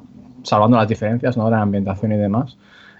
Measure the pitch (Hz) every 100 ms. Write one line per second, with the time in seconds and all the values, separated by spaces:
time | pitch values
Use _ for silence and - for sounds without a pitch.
0 | - - - - - 107 110 120 107 107
1 | 107 120 131 117 110 113 104 101 98 92
2 | 110 107 101 110 135 - _ - -